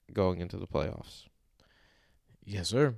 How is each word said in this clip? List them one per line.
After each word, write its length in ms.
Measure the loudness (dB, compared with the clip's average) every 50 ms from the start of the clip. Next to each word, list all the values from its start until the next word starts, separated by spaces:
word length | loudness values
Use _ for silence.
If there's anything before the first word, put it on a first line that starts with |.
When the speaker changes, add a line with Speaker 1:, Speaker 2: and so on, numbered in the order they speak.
| _ -6
Speaker 1:
going 280 | 0 2 2 4 2 0
into 180 | -4 -6 -6 -8
the 80 | -8
playoffs. 600 | -2 0 0 0 0 -2 -6 -10 -14 -18 -20 -20 -20 _ _ _ _ _ _ _ _ _ _ _ _ _ _ _ _ _ _ _ _ -20 _ -12
Speaker 2:
Yes, 260 | -8 -6 -4 -4 0
sir. 260 | 2 4 4 4 2